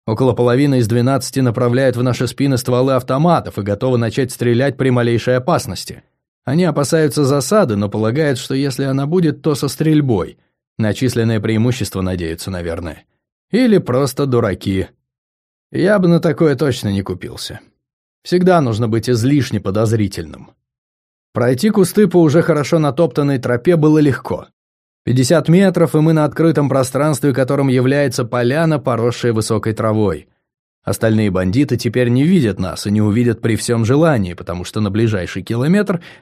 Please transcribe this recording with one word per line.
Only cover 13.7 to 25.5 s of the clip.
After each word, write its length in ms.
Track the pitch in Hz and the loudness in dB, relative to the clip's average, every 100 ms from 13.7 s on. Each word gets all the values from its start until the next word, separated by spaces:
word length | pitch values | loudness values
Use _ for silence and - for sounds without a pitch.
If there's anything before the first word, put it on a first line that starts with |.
| 196 | 4
просто 480 | - 123 139 - 143 | 2 0 0 -2 0
дураки. 640 | 120 113 90 - 95 87 _ _ _ _ _ _ _ _ | 0 0 -2 -4 -4 -4 _ _ _ _ _ _ _ _
Я 280 | 135 175 208 | -2 0 2
бы 80 | 180 | 4
на 120 | 170 | 2
такое 360 | 165 143 165 135 | 2 0 0 2
точно 340 | 147 120 107 | -2 -2 -2
не 120 | 98 | -2
купился. 600 | 95 90 - - - - _ _ _ _ _ _ | -4 -8 -10 -14 -14 -16 _ _ _ _ _ _
Всегда 360 | - 180 180 175 | -2 0 4 4
нужно 300 | 131 107 120 | 2 0 -2
быть 200 | 113 117 | -2 0
излишне 520 | 123 123 147 127 107 | 0 2 0 0 -4
подозрительным. 920 | 101 98 113 110 101 - 80 67 - _ _ _ _ _ _ _ _ | -2 0 0 0 -2 -4 -12 -14 -20 _ _ _ _ _ _ _ _
Пройти 360 | - 120 127 220 | 2 2 4 2
кусты 380 | 214 175 - 208 | 2 2 4 4
по 100 | 180 | 4
уже 240 | 160 156 | 4 4
хорошо 360 | 165 151 139 165 | 2 0 0 0
натоптанной 640 | 147 131 165 160 143 135 | 0 0 -2 0 0 0
тропе 380 | 123 120 180 170 | -2 -2 2 4
было 220 | 151 156 | 4 4
легко. 480 | 147 - - - - _ _ _ _ _ - | 4 0 -4 -10 -10 _ _ _ _ _ -2
Пятьдесят 420 | 123 127 165 | 0 2 2
метров, 480 | 151 | 4